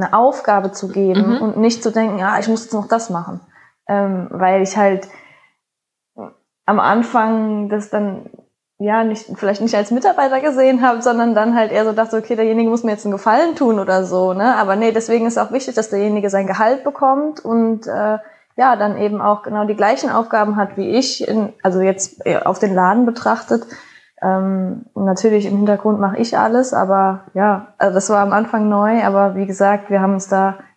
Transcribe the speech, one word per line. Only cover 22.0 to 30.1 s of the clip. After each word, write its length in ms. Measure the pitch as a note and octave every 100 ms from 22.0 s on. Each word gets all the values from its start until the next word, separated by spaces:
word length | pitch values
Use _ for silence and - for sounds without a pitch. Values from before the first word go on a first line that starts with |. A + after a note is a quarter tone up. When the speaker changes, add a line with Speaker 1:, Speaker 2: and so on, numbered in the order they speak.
| - - -
Speaker 1:
äh, 120 | E3
auf 200 | - F#3
den 160 | G#3 F#3
Laden 320 | F#3 G#3+ A#3+
betrachtet, 580 | A#3+ A3 A3+ - A#3 - - - - _ -
ähm, 640 | F#3+ F#3+ F#3+ F#3+ F#3 - - -
und 100 | G3
natürlich 400 | F#3+ A3+ G#3+ G3+
im 100 | G3+
Hintergrund 440 | G#3 G3+ G#3+ G#3
mache 160 | G3 A3
ich 200 | A3+ A3+
alles, 340 | A3 A#3+ B3+
aber 540 | - F#3+ G3 F#3+ F#3+ - F#3+
ja, 400 | G#3 G3 G#3 -
also 160 | G3 F#3
das 140 | F#3+
war 120 | G#3
am 100 | G3+
Anfang 360 | G3+ A3+ A3 G#3+
neu, 340 | G3+ G#3 A#3 G3+
aber 300 | G3 G3 F#3+
wie 100 | G3
gesagt, 440 | F#3+ G3 G3+ G3+
wir 100 | G3
haben 140 | F#3+